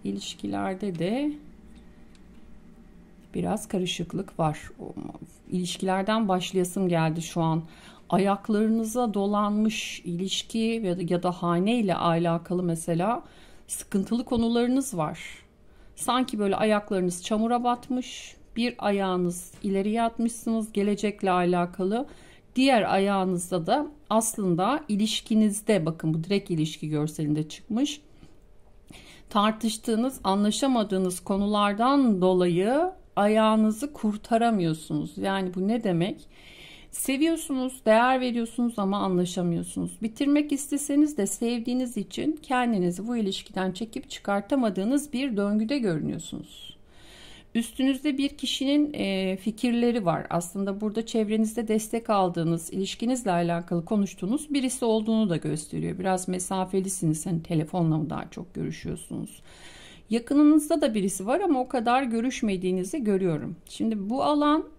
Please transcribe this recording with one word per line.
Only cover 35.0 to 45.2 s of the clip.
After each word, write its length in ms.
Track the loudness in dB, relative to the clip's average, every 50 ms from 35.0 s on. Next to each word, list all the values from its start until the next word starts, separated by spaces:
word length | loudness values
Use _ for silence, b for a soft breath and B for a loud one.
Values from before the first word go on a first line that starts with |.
| -4 -4 -6
Yani 360 | -4 -2 -2 -2 -2 -2 -4 -4
bu 140 | -2 0
ne 160 | 0 0 0 0
demek? 440 | 0 2 2 0 0 -2 -8 -14 B B B B B B B B B B B B B
Seviyorsunuz, 880 | -10 -6 -2 -2 0 2 2 2 2 0 -2 -4 -4 -2 -2 -4 -6 -2 4
değer 360 | 4 6 6 6 4 4 2
veriyorsunuz 580 | 2 0 0 -2 -2 -4 -2 -2 -2 -2 0 0
ama 180 | 0 0 0
anlaşamıyorsunuz. 960 | 0 0 2 2 2 0 0 -2 -2 0 0 0 -2 -4 -6 -6 -6 -6 -6 -6 -6
Bitirmek 500 | -8 -8 -4 -2 0 4 4 2 2 2
isteseniz 640 | -2 -4 -4 -4 -4 -6 -2 0 2 4 4 2 2
de 100 | -2 -2
sevdiğiniz 680 | -2 -2 -2 -2 -2 -2 -2 -2 -2 -2 -2 -2 -2 -4
için 420 | -6 -8 -6 -6 -4 -2 -2 -4 -4
kendinizi 640 | -4 -2 0 0 2 2 2 2 2 0 0 -2 -4
bu 100 | -4 -2
ilişkiden 540 | -2 0 -2 -2 -6 -10 -8 -4 -4 -2 -2
çekip 380 | -4 -6 -8 -8 -8 -12 -12 -10
çıkartamadığınız 1040 | -16 -10 -4 -2 -2 -2 0 0 0 2 2 0 0 0 -2 0 0 0 -2 -2 -4
bir 240 | -4